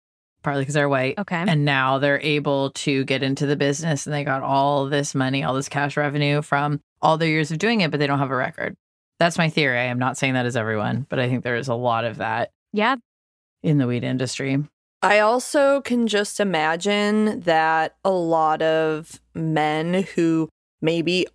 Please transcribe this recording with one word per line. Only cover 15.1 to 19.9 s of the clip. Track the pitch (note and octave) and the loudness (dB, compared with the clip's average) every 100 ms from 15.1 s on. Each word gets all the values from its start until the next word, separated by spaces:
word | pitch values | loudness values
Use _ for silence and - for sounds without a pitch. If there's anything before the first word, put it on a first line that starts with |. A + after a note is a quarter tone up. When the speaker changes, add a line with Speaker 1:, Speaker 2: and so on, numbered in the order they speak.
| G#3 | 4
Speaker 3:
also | G#3+ B3 - D4 C#4 C#4 | 4 2 0 2 4 2
can | - A#3+ A3+ | 0 0 0
just | G3+ G3+ - | 0 -2 -2
imagine | G3+ E3 D#3 E3+ G3 G#3 G#3 G#3+ G#3+ - | 0 0 0 0 0 0 2 2 0 0
that | F3 D#3+ D#3+ D#3+ D#3+ - | 0 2 2 2 0 -2
a | G3 | -2
lot | F#3 E3 E3 D#3 D#3 | 0 2 2 2 2
of | D#3+ D#3+ D#3+ D#3 D#3+ - _ | 2 2 0 -2 -8 -18 _
men | - D#3+ D#3 D3+ D#3 E3 | -6 -2 0 0 0 0